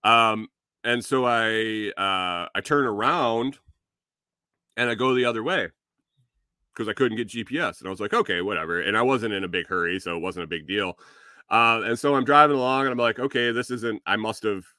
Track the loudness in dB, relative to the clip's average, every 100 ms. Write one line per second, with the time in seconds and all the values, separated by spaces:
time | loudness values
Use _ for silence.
0 | 4 4 4 2 -6 _ _ _ -2 -2
1 | 0 2 2 2 2 0 0 -2 -4 -2
2 | 0 0 0 -4 -6 -8 0 0 2 0
3 | 0 2 2 0 -2 -6 _ _ _ _
4 | _ _ _ _ _ _ _ -4 -2 2
5 | 2 2 2 0 -2 -2 -4 _ _ _
6 | _ _ _ _ _ _ _ -8 -6 0
7 | 0 0 -6 -8 -8 -4 -4 -6 -10 -8
8 | -2 -2 0 -2 -2 -4 -2 -2 0 2
9 | 2 2 -2 -4 -4 -4 -4 -2 -2 -4
10 | -6 -6 -6 -8 -8 -8 -6 -4 -4 -8
11 | -18 -20 -20 -20 -2 2 4 2 0 0
12 | 2 0 4 6 6 4 2 0 0 2
13 | 0 0 -2 0 0 0 -4 -4 -4 -4
14 | -2 -2 -2 -2 -2 -4 -8